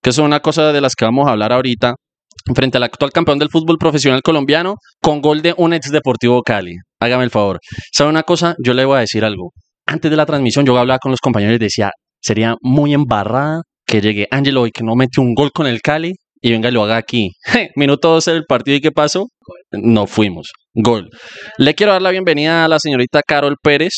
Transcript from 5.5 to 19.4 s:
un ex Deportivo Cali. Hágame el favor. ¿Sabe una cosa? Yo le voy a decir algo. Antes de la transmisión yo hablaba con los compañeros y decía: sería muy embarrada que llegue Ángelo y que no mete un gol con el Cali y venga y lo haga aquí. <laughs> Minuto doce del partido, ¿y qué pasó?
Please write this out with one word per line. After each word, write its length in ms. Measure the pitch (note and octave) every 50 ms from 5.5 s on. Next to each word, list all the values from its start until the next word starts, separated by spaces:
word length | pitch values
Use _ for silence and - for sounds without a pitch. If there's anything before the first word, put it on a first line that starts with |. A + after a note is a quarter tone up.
| F3
un 160 | - E3+ E3 E3+
ex 180 | D#3+ B2+ C3+
Deportivo 500 | D3 D3+ - C3 A#2+ - - A#2+ B2 B2 A2
Cali. 320 | - A2+ G2+ F#2 F2 F2 F2+ F#2 _ _ _
Hágame 260 | A#2 A#2+ B2 B2+ B2+
el 40 | A#2+
favor. 300 | - A2 G#2 G2 F#2 E2+ - - - - - -
¿Sabe 180 | - - C#3+ D3+
una 140 | D#3 D#3+ D#3
cosa? 320 | - F3 E3 F3 E3+ E3 - B2+
Yo 100 | B2 B2
le 120 | B2+ C3
voy 120 | C3+ C#3
a 40 | C3
decir 220 | A2+ G2+ - A2 A2
algo. 260 | A2 G#2 F#2 F2+ E2+ - - _ _ _ _ _
Antes 240 | - D3+ D#3 - D#3
de 80 | D3+
la 80 | D#3 D3+
transmisión 400 | D3+ D3+ C#3+ C3+ A#2 - C#3+ C#3+
yo 120 | C3 B2
hablaba 200 | B2 A#2+ B2 C3 B2+
con 120 | - C3+
los 80 | C3 A2
compañeros 360 | - C#3 A#2 G#2+ G2+ G#2 A#2
y 20 | A#2
decía: 320 | A2 G2+ - - G#2 G2 - _ _ _ _ _
sería 340 | - - A2 G#2+ A2 A#2 A#2 -
muy 320 | - B2+ B2+ D3+ D3 D3 D3
embarrada 680 | C#3 D3 A#2+ A#2 G#2 G2 G#2 A2+ C3 C#3+ D3+ D#3 E3 E3+ - _ _ _
que 160 | - - G#2+
llegue 260 | G2 G#2+ G#2+ G#2 G2+ -
Ángelo 340 | B2+ C#3 C#3 C#3 C3+ C3 A#2+
y 60 | A2+
que 120 | - - A2+
no 120 | A2+ A2+
mete 240 | B2 C3 B2+ - -
un 120 | C3 B2 A#2
gol 160 | A#2+ D3 C#3
con 160 | - - D#3
el 140 | C3+ A#2 A2+
Cali 320 | - D3+ D3 D#3 D#3+ E3+ F#3 - _ _ _ _
y 100 | - B2
venga 180 | A#2 A2+ A2 A#2+
y 20 |
lo 120 | B2+ A2+ G#2
haga 120 | G#2+ A2+
aquí. 340 | A2+ A2 - - A#2 G#2 F#2 - _ -
<laughs> 320 | - - B3 G3 - -
Minuto 340 | C#3+ C#3+ C#3 C#3+ C#3 - E3 E3
doce 180 | D#3 - F3
del 140 | E3 E3 D#3
partido, 320 | - C3 A#2+ A2+ C#3+ C#3+
¿y 40 | C#3+
qué 100 | C#3 D#3
pasó? 340 | C#3+ - D3+ D3 - F3+ G#3 B3+ _ _